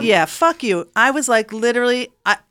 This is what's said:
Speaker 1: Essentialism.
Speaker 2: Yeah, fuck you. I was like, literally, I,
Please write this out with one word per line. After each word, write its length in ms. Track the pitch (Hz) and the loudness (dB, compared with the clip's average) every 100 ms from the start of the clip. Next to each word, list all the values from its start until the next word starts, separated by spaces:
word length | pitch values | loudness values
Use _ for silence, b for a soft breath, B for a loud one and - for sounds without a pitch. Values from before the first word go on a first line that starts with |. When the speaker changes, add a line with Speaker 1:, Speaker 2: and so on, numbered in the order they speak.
Speaker 1:
Essentialism. 20 | |
Speaker 2:
Yeah, 220 | 226 185 160 | 2 2 2
fuck 360 | - 330 330 | 0 0 0
you. 260 | 233 175 - 214 | -2 -4 -2 0
I 140 | 247 | 2
was 180 | 277 254 | 2 0
like, 240 | 226 220 | 0 -2
literally, 580 | 220 233 240 247 247 247 _ - | -4 -2 0 0 -2 -6 _ -4
I, 100 | 214 _ | -4 _